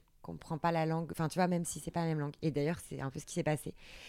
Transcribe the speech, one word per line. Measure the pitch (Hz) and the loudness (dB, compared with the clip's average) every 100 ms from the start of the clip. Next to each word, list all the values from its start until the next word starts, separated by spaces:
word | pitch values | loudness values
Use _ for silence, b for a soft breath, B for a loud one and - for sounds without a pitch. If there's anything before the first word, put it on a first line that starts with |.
| - _ | -14 _
comprends | - 165 - 160 | -12 -12 -6 0
pas | 170 | 2
la | 165 160 | 4 4
langue, | 160 165 | 2 0
enfin, | - 160 | 0 0
tu | 180 | 4
vois, | 180 | 4
même | 175 170 | 4 0
si | 156 | -4
c'est | - | -4
pas | 175 | 0
la | 165 | 2
même | 156 | 2
langue. | 147 - | 0 0
Et | 160 | 0
d'ailleurs, | 143 143 170 - | 2 2 0 -6
c'est | 139 | -6
un | 135 | -6
peu | 151 | -6
ce | - | -4
qui | |
s'est | 175 | 0
passé. | 151 151 - B B B | 2 0 -2 B B B